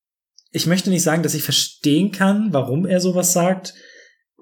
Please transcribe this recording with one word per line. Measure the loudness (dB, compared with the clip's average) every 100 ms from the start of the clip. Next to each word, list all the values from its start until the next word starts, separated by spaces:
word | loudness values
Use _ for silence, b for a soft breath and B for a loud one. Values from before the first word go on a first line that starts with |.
| _ _ _ _ _
ich | -4 0
möchte | 0 0
nicht | 0
sagen, | 0 0
dass | 0
ich | -2
verstehen | -2 -2 -2 -2 2 2 2
kann, | 0 0 2 0
warum | -2 0 -2
er | 0 0
sowas | 0 0 0
sagt, | 2 0 -2 -8 B B B B B _ _